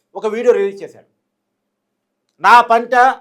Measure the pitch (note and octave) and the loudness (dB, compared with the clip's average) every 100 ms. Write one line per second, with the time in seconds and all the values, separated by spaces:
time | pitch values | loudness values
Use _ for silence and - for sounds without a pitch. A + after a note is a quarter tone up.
0 | _ F#3+ G#3+ A3 A#3+ G3+ G3 G3 D3+ A2 | _ -12 -10 -4 0 0 -2 -8 -20 -20
1 | _ _ _ _ _ _ _ _ _ _ | _ _ _ _ _ _ _ _ _ _
2 | _ _ _ _ F#3 A#3+ A#3+ A#3 A#3+ B3 | _ _ _ _ 4 4 4 0 0 0
3 | B3+ A#3+ | 0 -2